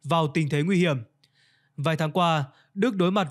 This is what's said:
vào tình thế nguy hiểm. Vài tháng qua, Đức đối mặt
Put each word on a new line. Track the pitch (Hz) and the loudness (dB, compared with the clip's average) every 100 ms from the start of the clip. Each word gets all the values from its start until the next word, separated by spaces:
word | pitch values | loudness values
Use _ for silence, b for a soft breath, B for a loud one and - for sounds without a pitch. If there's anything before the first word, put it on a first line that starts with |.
vào | 139 170 156 | -2 0 0
tình | 165 147 | 0 -2
thế | 147 | 0
nguy | 165 185 | 0 2
hiểm. | 175 135 110 _ b b b b b - | 2 0 -6 _ b b b b b -6
Vài | 147 160 | -2 -2
tháng | 156 | -2
qua, | 185 175 156 139 b b | 0 2 2 -2 b b
Đức | 196 233 202 | -2 -2 0
đối | 180 | 0
mặt | 202 160 | 0 -2